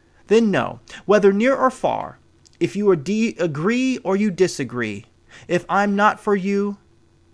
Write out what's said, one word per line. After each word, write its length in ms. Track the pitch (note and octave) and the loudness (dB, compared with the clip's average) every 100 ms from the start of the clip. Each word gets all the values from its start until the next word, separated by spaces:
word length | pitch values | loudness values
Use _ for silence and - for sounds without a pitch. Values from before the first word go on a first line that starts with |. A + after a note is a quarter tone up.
| _ _ - | _ _ 0
Then 240 | A3 A3 | 2 2
know, 300 | D#3+ G#2 - - - - | 0 -2 -8 -18 -8 2
whether 260 | G#3 G3 | 4 4
near 240 | G3+ B3 C4+ | 4 2 2
or 160 | B3+ | 0
far, 480 | - D3 A2 E2+ - _ _ _ - | 0 -4 -2 -6 -14 _ _ _ -6
if 160 | E3+ F#3+ | -4 0
you 140 | G#3 | 2
are 80 | F3 | 2
de-, 400 | C3+ G#3+ A3+ - | 0 -2 -2 -2
agree 580 | F3 C#3+ F3+ B3 C4 B3 | -4 -2 -2 0 0 -2
or 180 | - G3 | -2 0
you 120 | G#3+ | 0
disagree, 760 | E3+ F3 - B2+ A#2+ A2 G2+ - _ _ - - | 2 0 0 -8 -6 -6 -8 -14 _ _ -16 -4
if 180 | F3 F3 | -4 0
I'm 260 | F#3 G#3 G3 | 0 0 2
not 240 | G#3 - | 2 0
for 160 | - G3+ | -2 -2
you, 420 | F#3+ G3+ G3+ G3 _ _ _ _ _ | 0 -2 -4 -8 _ _ _ _ _